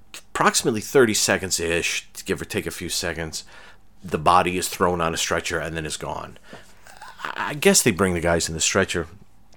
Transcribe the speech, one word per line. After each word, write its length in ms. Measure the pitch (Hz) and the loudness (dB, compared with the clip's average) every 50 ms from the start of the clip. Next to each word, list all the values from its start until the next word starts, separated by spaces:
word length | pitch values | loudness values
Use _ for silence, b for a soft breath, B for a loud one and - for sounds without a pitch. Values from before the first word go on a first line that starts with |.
| - - - - - - | -20 -18 -18 -18 -14 -6
approximately 520 | - - 160 208 202 - - 156 113 107 | 0 2 2 4 4 2 0 0 -2 -2
thirty 320 | - - - 139 127 110 104 | -2 4 6 6 6 6 6
seconds-ish, 960 | - - - 101 87 95 90 - - 85 82 85 85 - - - - - - - - - | 2 2 2 2 0 0 -2 -2 -2 0 0 0 0 0 -2 -4 -6 -8 -10 -14 -10 -6
give 160 | - 92 76 | -4 -4 -4
or 40 | 80 | -6
take 200 | - - 101 82 | -6 -6 -4 -4
a 60 | - | -4
few 180 | - - 90 80 | -8 -8 -8 -6
seconds, 540 | - - - 87 78 80 82 80 73 - B B B B B B B B - - - - - | -4 -4 -4 -4 -4 -6 -6 -8 -8 -10 B B B B B B B B -20 -20 -20 -18 -8
the 140 | 82 - | -6 -6
body 400 | 85 76 87 87 90 90 90 90 | 0 4 4 6 6 4 2 0
is 120 | 90 80 - | -2 -4 -4
thrown 320 | - - 95 87 90 85 | -2 0 2 2 2 2
on 120 | 82 82 80 | 0 -2 -2
a 40 | |
stretcher 420 | 80 - - 87 85 80 - 87 80 | -2 -2 -2 -2 -2 -2 -2 -4 -4
and 160 | 76 82 80 | -4 -6 -6
then 100 | 82 78 | -6 -6
is 120 | 76 - | -8 -8
gone. 400 | - - 73 73 78 78 - - - B B B B B B B B B B B B B B B B - | -8 -8 -8 -8 -10 -10 -12 -16 -20 B B B B B B B B B B B B B B B B -10
I, 260 | - - - 104 117 | -10 -8 -6 -6 -6
I 40 | 139 | -4
guess 300 | 147 - 196 196 - - | 2 2 4 4 6 4
they 80 | 131 | 4
bring 220 | 92 82 98 92 87 | 4 4 2 2 2
the 80 | 85 | 2
guys 260 | 80 85 85 85 - | 2 2 2 2 0
in 80 | - 82 | -2 -2
the 60 | 80 | -2
stretcher, 460 | - - - 101 95 - - 90 80 - - - - - - - - - - | -2 2 2 2 0 0 -2 -4 -6 -6 -12 -18 -20 -20 -20 -20 -20 -20 -20